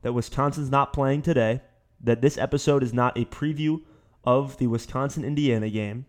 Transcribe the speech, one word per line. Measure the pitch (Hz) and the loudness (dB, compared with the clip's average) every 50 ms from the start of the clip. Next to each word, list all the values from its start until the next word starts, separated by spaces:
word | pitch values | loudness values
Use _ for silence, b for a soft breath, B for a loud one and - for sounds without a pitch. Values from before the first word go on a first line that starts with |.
that | - 123 | -4 -2
Wisconsin's | 120 120 117 - - 143 139 143 139 151 147 131 | -2 -2 -4 -4 -2 0 0 0 0 -2 -4 0
not | 139 139 139 - | 2 2 2 0
playing | - 147 139 135 139 147 | 0 0 0 2 0 0
today, | 147 170 165 135 113 110 117 131 - - _ _ _ _ _ _ | 0 2 2 4 4 2 0 -2 -6 -14 _ _ _ _ _ _
that | - 117 117 113 | 0 0 2 4
this | 123 147 - | 4 2 2
episode | - - - - 143 - - 143 139 | 2 -4 -2 -2 0 2 2 2 4
is | 131 120 | 2 0
not | 110 123 123 123 - | 0 2 2 2 0
a | 117 117 | -2 -4
preview | - - - 151 151 151 143 151 156 156 160 b b b b b b b b | -4 -4 -6 -4 -4 -2 -2 -2 -2 -2 -2 b b b b b b b b
of | _ 127 123 135 139 135 131 - | _ 2 2 2 2 -2 -4 -2
the | 131 | -2
Wisconsin-Indiana | 117 113 117 - - - 127 135 139 - 160 143 135 147 147 147 135 117 110 107 110 | 0 0 -2 -4 -6 -6 -4 -4 -4 -4 -6 -6 -4 -2 0 2 2 2 2 0 -2
game. | 104 107 107 104 104 120 135 | -4 -4 -6 -6 -8 -12 -14